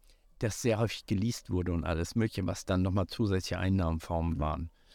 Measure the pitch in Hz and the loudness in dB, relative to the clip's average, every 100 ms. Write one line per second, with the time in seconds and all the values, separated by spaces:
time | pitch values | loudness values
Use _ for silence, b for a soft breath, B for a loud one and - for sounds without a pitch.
0 | - b b - 113 - 123 110 113 - | -10 b b -4 -4 0 2 2 2 -2
1 | - 104 110 - - 90 90 85 80 82 | -2 0 0 -4 -2 -2 0 0 0 0
2 | 87 117 110 - 95 87 - 92 92 98 | 0 0 0 0 -4 -4 0 2 2 2
3 | 87 - 110 95 - 90 92 98 82 80 | 0 0 0 0 -2 -2 2 2 2 0
4 | - 85 82 82 76 76 80 - b | -2 -2 0 0 -2 -2 -6 -12 b